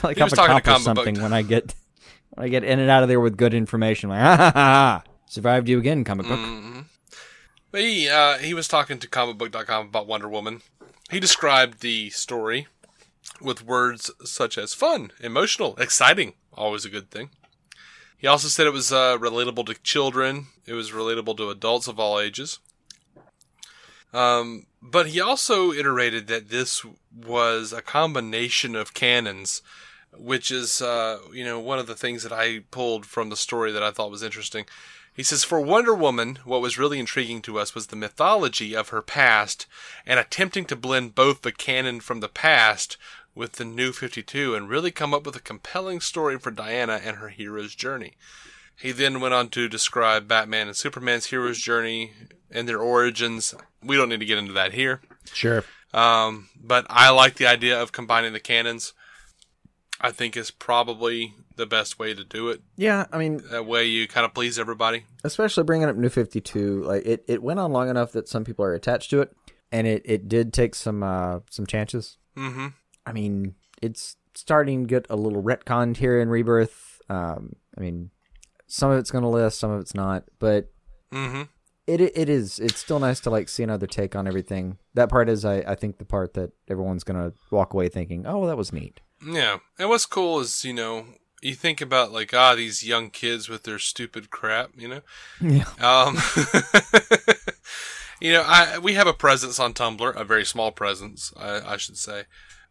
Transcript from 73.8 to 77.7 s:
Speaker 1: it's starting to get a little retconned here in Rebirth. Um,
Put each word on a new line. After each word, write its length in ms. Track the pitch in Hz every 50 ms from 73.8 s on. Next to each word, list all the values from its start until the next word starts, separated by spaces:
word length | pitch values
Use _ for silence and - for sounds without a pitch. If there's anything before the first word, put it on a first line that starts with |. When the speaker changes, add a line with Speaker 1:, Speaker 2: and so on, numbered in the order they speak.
Speaker 1:
it's 360 | - 117 113 - - - - _ _ _ -
starting 500 | - - - 156 151 147 139 135 131 127
to 40 | 113
get 200 | 127 127 113 -
a 60 | 113
little 260 | 104 107 110 104 101
retconned 540 | 95 110 107 - - - 123 120 120 120 113 -
here 220 | 131 123 123 120
in 80 | 117 113
Rebirth. 720 | 117 117 120 113 117 113 113 110 - - - - - _ _ -
Um, 460 | 98 92 87 85 82 - 53 - - _ _ _